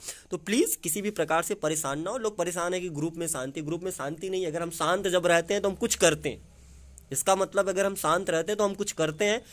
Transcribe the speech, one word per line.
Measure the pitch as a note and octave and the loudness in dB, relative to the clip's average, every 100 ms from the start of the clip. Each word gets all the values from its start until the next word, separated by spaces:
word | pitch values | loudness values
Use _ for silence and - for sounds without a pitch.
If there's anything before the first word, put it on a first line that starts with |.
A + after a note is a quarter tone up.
| - - - | -16 -16 -10
तो | F3 | -8
प्लीज़ | - A#3+ A4 - | 0 2 2 0
किसी | E3 G#3 | -4 -2
भी | G3+ | -2
प्रकार | G#3 D3+ D#3+ | -2 2 2
से | E3+ | 0
परेशान | G3+ D#3 D#3 C3+ C#3+ | -2 -2 0 -2 -4
ना | F3+ | -4
हो। | B3 | -4
लोग | A3 G#3+ | -4 -2
परेशान | E3+ F3 F3 | -2 -2 -2
है | F3+ | -2
कि | F3+ | -4
ग्रुप | D3 D#3+ E3 | -4 -4 -4
में | E3 | -6
शांति, | C3+ C3+ D#3+ | -4 -6 -6
ग्रुप | D3+ E3 | -4 -4
में | F#3 | -4
शांति | - C#3 E3 F#3+ | -6 -6 -6 -4
नहीं। | F#3 E3+ | -2 -2
अगर | D#3+ | -2
हम | E3+ | -4
शांत | - D#3+ F#3+ F#3+ | 0 0 2 2
जब | F3+ F3 | 4 6
रहते | E3+ E3+ | 4 4
हैं | G3+ | 0
तो | G3+ | 0
हम | F#3 | 0
कुछ | A3+ - | 0 4
करते | E3+ D#3 D3+ | 4 4 -2
हैं। | G#2 - - - - - - - | -6 -12 -20 -20 -20 -20 -20 -8
इसका | C3+ G3 F#3+ | -2 2 4
मतलब | F#3 G3 F#3+ | 4 2 2
अगर | F#3 G3 | 0 0
हम | G3 | 0
शांत | D3+ F3 F#3+ | 2 2 2
रहते | E3 E3 | 0 0
हैं | G#3 | 0
तो | |
हम | G3+ | 0
कुछ | G3 G3+ | 0 -6
करते | - D#3 D#3 G#3 | -2 -2 0 0
हैं, | A#3 - | 0 -4